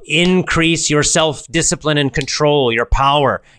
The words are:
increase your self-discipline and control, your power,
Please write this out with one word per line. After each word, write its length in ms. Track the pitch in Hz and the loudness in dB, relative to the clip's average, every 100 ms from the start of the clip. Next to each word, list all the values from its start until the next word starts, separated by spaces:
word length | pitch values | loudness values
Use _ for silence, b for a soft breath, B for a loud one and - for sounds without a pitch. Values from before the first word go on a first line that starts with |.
| - | -4
increase 840 | 156 180 185 - 165 165 165 - | 0 2 2 0 0 0 0 0
your 140 | 151 | 0
self-discipline 920 | 143 170 160 139 - 131 151 170 147 147 | 0 2 0 -2 -6 -4 -2 -2 -2 -2
and 160 | 139 | -2
control, 580 | - 127 - 151 147 127 | -4 -6 -2 0 2 0
your 140 | 117 120 | 0 0
power, 560 | - 139 147 135 95 b | 0 2 2 0 -2 b